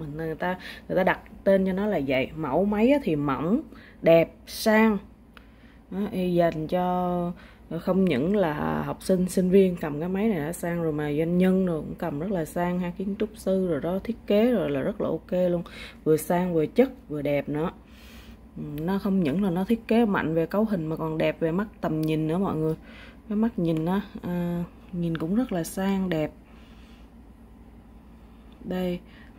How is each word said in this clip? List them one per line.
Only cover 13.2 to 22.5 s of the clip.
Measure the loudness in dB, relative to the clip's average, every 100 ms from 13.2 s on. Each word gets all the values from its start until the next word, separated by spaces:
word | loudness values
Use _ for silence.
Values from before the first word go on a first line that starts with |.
| -4
sư | -4 0 0 2
rồi | 0
đó, | -2 -4
thiết | -4 -8 0
kế | 4 4
rồi | 2 0
là | -2
rất | -2 -2
là | -4
ok | -4 -2 0 2
luôn. | 0 -4 -14 -16 -6
Vừa | 2 2
sang | 2 0 2
vừa | 0 0
chất, | 2 2 0 -10
vừa | -6
đẹp | -2 -2 -2
nữa. | -2 -4 -6 -20 -20 -20 -20 -20 -20 -18 -12
Ừ, | -10 -6
nó | -2 -2
không | 0 2
những | 2 0
là | 0
nó | 0
thiết | 0 0 2
kế | 2
mạnh | 4 2 2
về | 0 0
cấu | 0
hình | 0 0 -2
mà | -4
còn | -4 0
đẹp | 0 2
về | 0
mắt | 0 -4 -4
tầm | -4 0
nhìn | 0 0 0
nữa | 0
mọi | 0